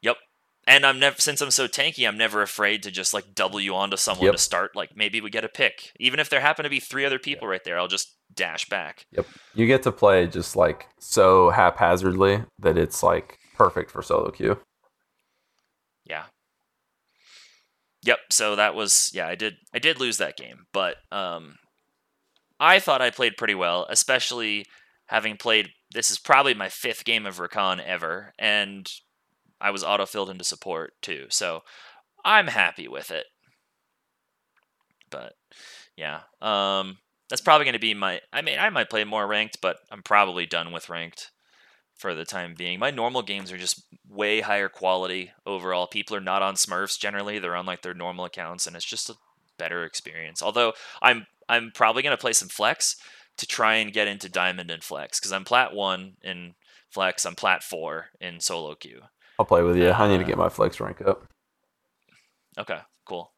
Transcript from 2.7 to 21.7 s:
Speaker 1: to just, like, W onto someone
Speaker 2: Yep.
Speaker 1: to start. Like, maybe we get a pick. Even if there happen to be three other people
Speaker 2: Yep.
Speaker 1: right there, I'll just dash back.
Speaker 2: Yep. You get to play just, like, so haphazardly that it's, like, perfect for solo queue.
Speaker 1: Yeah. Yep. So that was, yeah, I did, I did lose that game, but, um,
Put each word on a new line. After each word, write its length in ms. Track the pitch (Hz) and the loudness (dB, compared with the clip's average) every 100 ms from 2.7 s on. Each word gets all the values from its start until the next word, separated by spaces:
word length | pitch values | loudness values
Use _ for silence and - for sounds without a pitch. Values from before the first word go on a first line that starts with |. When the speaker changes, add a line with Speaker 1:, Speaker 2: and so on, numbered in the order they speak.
| 107 | 0
Speaker 1:
to 80 | 98 | -4
just, 240 | 92 92 | -4 -2
like, 200 | 107 95 95 | -4 -6 -2
W 360 | 95 101 98 | -2 -2 -4
onto 220 | 95 98 95 | -2 -2 -2
someone 300 | - 92 92 | -2 4 4
Speaker 2:
Yep. 80 | |
Speaker 1:
to 40 | 101 | 6
start. 380 | - 87 98 98 | 2 0 -2 -6
Like, 200 | 110 104 | -8 -4
maybe 240 | 104 107 | -2 -2
we 100 | 107 | -4
get 140 | 107 | -6
a 40 | 110 | -6
pick. 440 | - 123 - - _ | 0 0 0 -20 _
Even 220 | 123 135 | -2 0
if 80 | 151 | 0
there 120 | 139 | 2
happen 240 | 139 156 | 2 0
to 40 | 147 | -4
be 120 | 139 | -6
three 260 | - 131 139 | -6 -4 -2
other 140 | 131 | -4
people 260 | 147 143 104 | -6 -8 -6
Speaker 2:
Yep. 40 | |
Speaker 1:
right 140 | 92 | -6
there, 140 | - 87 | -4 -4
I'll 100 | 90 | -2
just 280 | 95 - _ _ | -4 -6 _ _
dash 340 | - 90 80 - | -6 -6 -4 -6
back. 380 | 101 76 - - | -6 -6 -14 -10
Speaker 2:
Yep. 140 | - - - - | -8 -8 -10 -12
You 120 | - 113 | 0 4
get 160 | 131 | 4
to 80 | 131 | 2
play 340 | - 104 95 87 | 4 6 8 4
just, 300 | 90 85 95 | -2 -2 2
like, 320 | 87 78 - _ | 2 2 -12 _
so 520 | - - 95 95 90 | -2 6 8 10 8
haphazardly 920 | 95 90 - 85 90 95 92 98 101 113 - | 8 4 6 4 4 2 4 4 4 -2 -2
that 180 | - 82 | 2 4
it's, 260 | 78 - | 2 2
like, 360 | 87 85 - - _ - | 2 2 -2 -20 _ 4
perfect 360 | 98 87 - | 4 4 -6
for 100 | - | -10
solo 280 | - - - | -2 0 0
queue. 300 | - 107 101 _ _ _ _ _ _ _ _ _ _ _ _ _ _ | -2 0 0 _ _ _ _ _ _ _ _ _ _ _ _ _ _
Speaker 1:
Yeah. 200 | _ 80 78 _ _ _ _ _ _ _ _ _ _ - - _ _ _ _ _ | _ -12 -12 _ _ _ _ _ _ _ _ _ _ -20 -20 _ _ _ _ _
Yep. 160 | - 113 - | 0 0 0
So 260 | - 107 104 | 0 0 4
that 180 | 107 | 2
was, 360 | 87 101 - - | 2 0 2 0
yeah, 140 | 95 82 | -4 -6
I 80 | 90 | -4
did, 200 | 107 87 _ | -6 -8 _
I 60 | 123 | -2
did 220 | 143 147 | -2 0
lose 180 | 127 110 | -4 -2
that 180 | 87 67 | -6 -6
game, 300 | 62 64 _ | -18 -20 _
but, 240 | 98 92 - _ | -4 -4 -6 _
um, 440 | 101 92 85 78 76 _ | -8 -8 -10 -14 -20 _